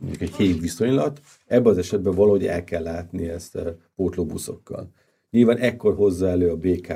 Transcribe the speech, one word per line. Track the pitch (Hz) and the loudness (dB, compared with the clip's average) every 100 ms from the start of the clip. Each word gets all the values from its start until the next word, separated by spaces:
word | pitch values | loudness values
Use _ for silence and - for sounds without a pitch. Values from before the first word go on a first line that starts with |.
mondjuk | - - | -12 -8
egy | - - | -6 0
híd | 98 82 | 0 0
viszonylat, | 82 - 113 139 147 147 _ _ - | -2 -2 0 0 -2 -6 _ _ -2
ebben | 120 117 | 2 4
az | 90 | 2
esetben | 90 104 95 90 | 0 -2 0 4
valahogy | 104 98 92 | 4 4 0
el | 87 | -4
kell | 87 85 | -4 -6
látni | 80 85 87 92 85 | -6 -8 -8 -8 -8
ezt, | 85 - 87 | -8 -10 -10
ö, | 85 82 _ - | -10 -10 _ -4
pótlóbuszokkal. | 90 90 80 87 - - - - 92 _ _ _ _ | -4 -2 -6 -6 -10 -12 -14 -14 -14 _ _ _ _
Nyilván | 117 117 117 | 4 4 4
ekkor | 120 117 107 95 | 0 0 0 4
hozza | 104 90 95 | 2 2 0
elő | 90 87 | 2 2
a | 80 | 2
B | 92 87 | 0 -2
K | - | -4